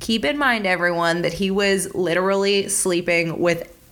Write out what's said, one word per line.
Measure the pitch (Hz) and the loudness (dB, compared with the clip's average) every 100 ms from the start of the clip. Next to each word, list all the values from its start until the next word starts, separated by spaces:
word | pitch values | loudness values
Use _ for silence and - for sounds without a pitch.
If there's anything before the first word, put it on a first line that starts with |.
Keep | - 226 | -2 -2
in | 285 294 | 0 0
mind, | 269 226 190 | 0 0 0
everyone, | 180 175 170 170 170 | 0 0 2 0 0
that | 170 | -2
he | 165 190 | -2 -2
was | 196 196 196 190 | 0 2 0 -2
literally | - 170 175 190 196 196 202 190 | -2 0 0 2 2 2 0 0
sleeping | - 190 175 175 170 165 - | -2 0 0 0 0 0 0
with | 170 170 - - - | 0 0 -4 -18 -20